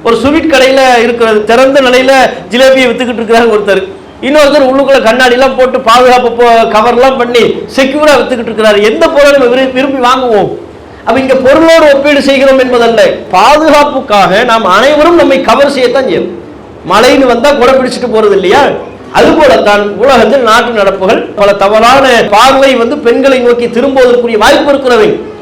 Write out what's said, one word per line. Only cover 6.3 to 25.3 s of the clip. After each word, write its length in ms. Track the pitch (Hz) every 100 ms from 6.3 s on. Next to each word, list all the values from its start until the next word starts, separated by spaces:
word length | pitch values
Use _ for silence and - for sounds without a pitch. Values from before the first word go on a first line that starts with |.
| 226 240 233 220
கவர் 260 | 208 226
எல்லாம் 240 | 233 262 254
பண்ணி 220 | 240 240 196 - - -
செக்யூரா 380 | 269 277 302 269
வித்துக்கிட்டு 240 | 233 247
இருக்கிறார். 360 | 233 214 214 208
எந்த 300 | 208 320 330
பொருளை 300 | 285 285 285
நம்ம 160 | 247 254
விரு-, 160 | 262
விரும்பி 360 | 254 269 269 247
வாங்குவோம்? 420 | 262 254 208 175 - - - - - -
அப்ப 140 | 262
இங்க 160 | 262 262
பொருளோடு 580 | 254 311 330 330 302
ஒப்பீடு 280 | 277 277 285
செய்கிறோம் 380 | 269 277 269 262
என்பதல்ல, 440 | 254 247 233 226 185 - -
பாதுகாப்புக்காக 1120 | 180 226 302 311 294 269 262 262 208 180 190
நாம் 220 | 240 226 202
அனைவரும் 500 | 185 262 302 311 349
நம்மை 260 | 277 -
கவர் 300 | - 247 285
செய்யத்தான் 360 | - 247 269 214
செய்யணும். 240 | 160 - - - - - - -
மழைன்னு 360 | 190 247 285 262
வந்தா 280 | 233 277
குடை 200 | 285 240
பிடிச்சிட்டு 360 | 262 254 - 247
போறது 180 | 214 214
இல்லையா? 380 | 190 180 240 262 - - - -
அது 220 | - 269
போலத்தான் 640 | 320 294 - 214 208 208 190
உலகத்தில் 440 | 254 254 - 277
நாட்டு 420 | 233 226 240 226
நடப்புகள், 500 | 196 190 190 233 - -
பல 180 | 202
தவறான 680 | 196 196 214 226 269 269 233 -
பார்வை 460 | 202 254 269 269 254
வந்து 220 | 233 285
பெண்களை 420 | 233 262 269 254
நோக்கி 280 | 240 240 240
திரும்புவதற்குரிய 720 | 226 277 269 254 233 233 220
வாய்ப்பு 320 | 226 294 285
இருக்கிறது. 500 | 277 262 240 190 - -